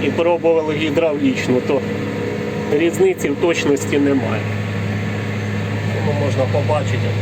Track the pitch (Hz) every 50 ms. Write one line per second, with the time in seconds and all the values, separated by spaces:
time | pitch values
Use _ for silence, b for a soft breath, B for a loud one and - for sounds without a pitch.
0 | - 143 139 - 165 170 175 165 156 165 165 160 156 156 156 147 156 156 143 160
1 | 165 160 151 147 143 135 127 - - - 127 127 120 - 147 135 - - 104 101
2 | - - - - - - - - - - - - - - 147 147 165 170 156 151
3 | 185 190 185 - - 160 143 - - 175 165 156 - 147 143 139 - - - 143
4 | 143 139 139 135 117 107 110 107 - - - - - - - 104 - - - -
5 | 107 104 104 - - - - - - - - - - - - - - - - -
6 | - 156 143 151 - - - 104 104 101 - 120 101 - 101 101 - - - 104
7 | 104 104 104 104